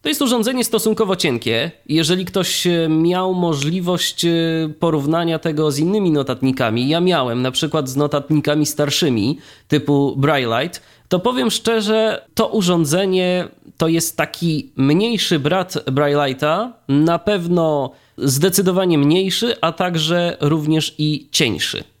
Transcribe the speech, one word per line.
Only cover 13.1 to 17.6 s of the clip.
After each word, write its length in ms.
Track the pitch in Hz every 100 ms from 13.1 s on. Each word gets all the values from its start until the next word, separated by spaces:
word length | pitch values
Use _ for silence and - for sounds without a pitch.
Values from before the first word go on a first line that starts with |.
| 185 180 180 170 _ - _
to 120 | 165
jest 280 | 165 165 -
taki 560 | 156 - 170 151 - -
mniejszy 640 | 135 160 226 226 - 160
brat 360 | 139 185 185
Braillite'a, 960 | - - 135 147 147 139 131 151 175 240 - -
na 300 | 139 160 170
pewno 720 | 208 208 170 175